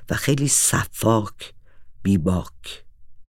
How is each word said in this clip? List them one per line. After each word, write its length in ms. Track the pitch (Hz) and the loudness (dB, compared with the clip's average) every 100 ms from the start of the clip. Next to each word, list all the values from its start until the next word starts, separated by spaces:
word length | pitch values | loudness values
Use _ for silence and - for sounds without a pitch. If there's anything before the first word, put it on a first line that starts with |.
| - | -6
و 60 | - | -2
خیلی 320 | - 135 143 | 2 2 2
صفاک، 1040 | - - 95 101 - 110 113 104 - - - - - - - | 2 2 2 -2 0 4 4 2 -8 -16 -18 -20 -18 -18 -4
بیباک. 840 | 98 98 80 90 - - - - - - - - - | 2 2 4 0 -2 -10 -16 -16 -18 -18 -18 -16 -18